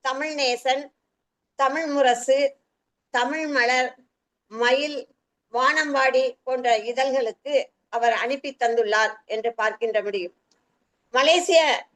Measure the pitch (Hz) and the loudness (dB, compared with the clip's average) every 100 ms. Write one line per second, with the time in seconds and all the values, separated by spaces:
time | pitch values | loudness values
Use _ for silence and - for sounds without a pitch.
0 | 254 269 311 294 262 247 262 269 285 _ | -6 -4 -6 -2 -2 -2 -2 -2 -4 _
1 | _ _ _ _ _ - 269 302 320 285 | _ _ _ _ _ -2 0 0 -2 2
2 | 254 240 254 269 277 - _ _ _ _ | 2 2 2 2 0 -4 _ _ _ _
3 | _ 247 254 311 302 277 240 254 254 - | _ -4 -2 -4 -2 0 2 2 -2 -6
4 | _ _ _ _ _ 220 240 269 302 277 | _ _ _ _ _ -2 2 2 0 -8
5 | - _ _ _ _ 233 269 311 302 277 | -14 _ _ _ _ 0 0 0 0 0
6 | 262 262 262 - 254 254 240 220 220 240 | 2 2 0 -4 -6 -2 0 0 0 -2
7 | 269 262 226 - 277 277 - _ _ 233 | 0 0 -2 -6 -2 -2 -2 _ _ -2
8 | 233 208 233 277 285 269 233 233 208 214 | 0 0 -2 -6 -8 -4 -2 0 0 2
9 | 214 - - 220 233 233 214 214 226 214 | 0 -2 -10 -6 -4 -2 -4 -2 -2 -2
10 | 202 196 175 _ _ _ _ _ _ _ | -2 -6 -8 _ _ _ _ _ _ _
11 | _ 254 294 359 359 330 302 233 - | _ 0 4 4 4 4 4 0 -4